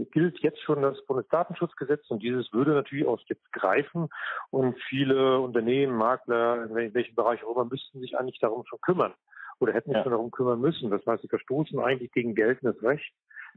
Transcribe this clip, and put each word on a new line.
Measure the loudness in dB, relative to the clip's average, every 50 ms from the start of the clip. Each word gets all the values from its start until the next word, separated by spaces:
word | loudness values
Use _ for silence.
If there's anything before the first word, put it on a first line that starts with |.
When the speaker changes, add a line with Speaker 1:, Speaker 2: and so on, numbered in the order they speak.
| -8 0
Speaker 1:
gilt | 2 2 2 2 0 0
jetzt | -2 -2 -2 -2
schon | -2 -2 0 2
das | 2 0 0 -2 -6
Bundesdatenschutzgesetz | -4 -2 -2 0 0 0 0 0 -2 -2 -4 -6 -6 -4 -8 -2 -2 -2 -2 _ _
und | -6 -4
dieses | -2 -2 -2 -2 -4 -2
würde | 0 2 2 4 4
natürlich | 2 0 0 -4 -2 0
auch | 0 0 -2 -4
jetzt | -8 -10 -10 _ _ -6
greifen | -2 0 2 2 2 0 0 -4 -4 -4 -4 -6 -10 -8 -8 -8 -8 -8 -4
und | 0 0 0 0 0 -4 -8 -6
viele | -2 0 2 4 4 4 6 4 4 4
Unternehmen, | 2 2 0 0 2 2 2 2 2 2 2
Makler, | 2 2 2 2 0 0 -2 0 2 2 2 0 0 -4
in | -4 -4
wel-, | -4 -4 0 0
welchem | -2 -2 0 -2
Bereich | 0 2 2 0 0 -4
auch | -4 -2
immer, | -2 -2
müssten | -2 -4 -8 -10 -14 -14 -14
sich | -12 -6 -6 -4
eigentlich | -6 -6 -4 -2
darum | -2 -2 -2 -4 -8
schon | -12 -14 -6
kümmern | -2 0 2 2 2 0 -2 _ _ _ -20 -18 -18 -18 -4 _
oder | 0 2
hätten | 2 0 -2 0
sich | 0
Speaker 2:
Ja. | 0 2
Speaker 1:
schon | 2
darum | 0 0 -2 -4
kümmern | -2 -2 0 0 2 2
müssen. | 0 0 0 -2 -2 -2
Das | -2 0 0
heißt, | -2 -2 -2
sie | -2
verstoßen | -4 -4 -4 -2 -2 -2 -2 -2 -2 -2 -2
eigentlich | 0 0 0 0 -4 -4
gegen | -4 -2 -2 0 2
geltendes | 4 4 4 2 2 0 -2 -2 0
Recht. | 0 0 0 0 -4 -12 -16 _ _ _ -20 -18 -18 -18 _